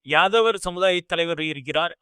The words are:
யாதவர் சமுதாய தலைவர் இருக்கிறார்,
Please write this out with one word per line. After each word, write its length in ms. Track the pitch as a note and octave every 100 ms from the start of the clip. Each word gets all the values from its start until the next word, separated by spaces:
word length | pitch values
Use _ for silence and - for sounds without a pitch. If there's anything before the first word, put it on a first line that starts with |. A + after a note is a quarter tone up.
| C3+
யாதவர் 520 | D3 F#3+ A3+ A3+ G3+
சமுதாய 420 | F#3 F3 F#3+ F3+
தலைவர் 400 | - E3+ E3+ D#3
இருக்கிறார், 500 | D#3 C#3+ C3 D3+ E3+ -